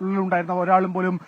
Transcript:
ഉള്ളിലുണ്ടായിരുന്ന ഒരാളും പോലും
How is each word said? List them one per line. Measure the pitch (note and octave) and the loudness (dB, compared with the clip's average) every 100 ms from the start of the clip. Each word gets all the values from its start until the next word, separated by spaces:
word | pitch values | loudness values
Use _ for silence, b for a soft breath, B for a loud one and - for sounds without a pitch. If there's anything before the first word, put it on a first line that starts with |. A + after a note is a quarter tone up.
ഉള്ളിലുണ്ടായിരുന്ന | F#3+ G3 F#3+ F3+ F3 | -2 0 0 0 0
ഒരാളും | F3+ F3 F#3+ F#3 | -2 2 2 2
പോലും | F#3 F#3 F3+ | -2 -2 -2